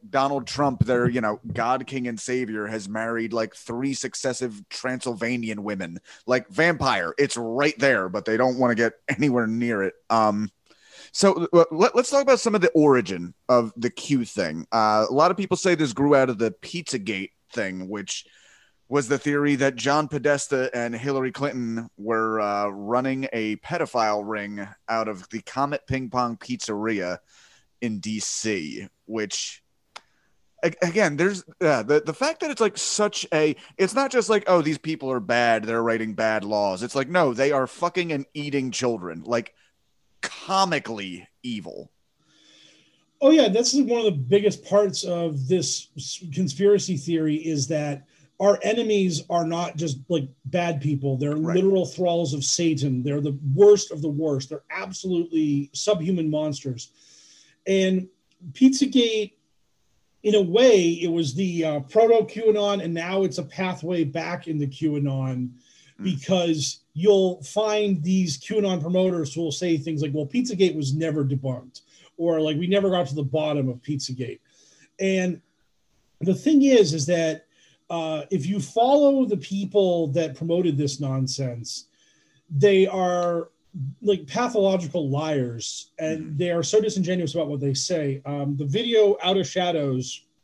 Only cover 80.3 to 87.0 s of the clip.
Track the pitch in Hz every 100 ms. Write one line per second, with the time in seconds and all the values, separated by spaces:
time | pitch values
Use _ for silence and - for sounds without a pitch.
80.3 | 131 165 170 180 143 147 - 139 135 131
81.3 | - 131 120 110 - - _ _ _ _
82.3 | _ _ 147 202 190 190 190 180 180 175
83.3 | 170 165 _ _ 180 135 - 202 190 147
84.3 | 208 247 233 196 190 160 175 143 139 156
85.3 | 147 123 117 - - - - 160 160 160
86.3 | 143 175 170 160 214 208 190